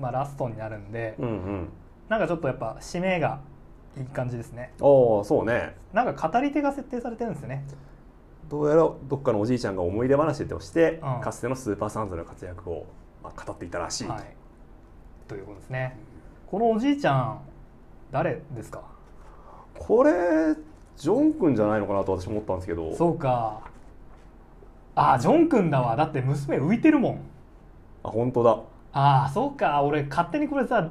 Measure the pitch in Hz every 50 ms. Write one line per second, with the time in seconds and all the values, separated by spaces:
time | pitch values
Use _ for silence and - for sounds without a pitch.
0 | 135 123 123 131 139 143 - - 143 120 110 107 110 110 107 104 101 101 107 117
1 | 117 110 110 - 139 120 110 95 90 95 101 95 82 80 - - - - - -
2 | - - 214 226 185 156 175 165 165 135 123 - 120 113 117 - - - - 180
3 | 180 190 185 175 143 117 - 143 - - - - - - - - - - - 139
4 | 131 127 - - 127 123 120 117 117 - 113 117 - - - - - 139 143 135
5 | 123 117 110 104 104 104 151 113 92 107 120 110 85 - - - - - - 202
6 | 254 - 139 - - 214 - 233 277 285 285 311 277 277 285 285 - - - 240
7 | 240 254 226 - 240 226 170 143 - 113 127 139 139 - - - - - - -
8 | - - - - - - - - - - 143 147 151 147 151 165 160 143 - -
9 | - 135 139 135 - 131 117 101 104 117 127 120 - 107 98 95 90 87 95 107
10 | 123 131 139 139 156 160 139 - 95 - 87 87 - - - 170 165 160 165 165
11 | 156 139 127 117 110 117 107 - - 120 131 131 - 107 101 98 104 104 - 104
12 | 110 95 90 82 82 - - - - 90 90 90 87 90 85 78 - - - -
13 | - - - - - - - - - - 98 - - 85 85 87 85 82 - -
14 | 104 95 117 107 101 - - - - - - - - - - - - - - -
15 | - - - - - - 110 98 95 101 104 95 - - 131 127 131 127 - -
16 | - - - - - - - - - - - 185 233 233 226 214 240 285 285 285
17 | 277 156 139 135 123 110 110 - - - - - - - - - - - - -
18 | - - - 143 170 170 120 113 - - 139 113 - - - 98 - - - -
19 | - - - - - - - - - - - - - - - - - - 208 226
20 | 269 302 330 - - - 311 311 320 311 311 311 - - - - - - - -
21 | - 147 202 262 302 311 302 - 196 156 131 107 107 104 107 110 101 98 101 98
22 | 95 95 95 90 90 101 110 104 104 - 92 92 92 98 85 82 80 80 82 -
23 | 170 170 156 - - 131 123 120 113 110 107 107 - - - - - - - -
24 | - - - - - - - - - - - - - - - - - - - -
25 | 147 147 139 123 120 180 269 330 330 330 311 226 185 160 143 135 123 117 113 120
26 | 156 151 - 139 123 135 139 - - - 294 170 131 160 220 233 - 320 302 285
27 | 214 143 110 - - - - - - - - - - - - - - - - -
28 | - 85 - 113 120 127 127 120 117 - 110 - - - - - - - - 139
29 | 135 139 139 139 139 - - 202 262 285 277 - 202 165 147 147 143 143 147 151
30 | 143 143 - 220 226 - - 294 302 285 285 277 247 - 269 220 170 160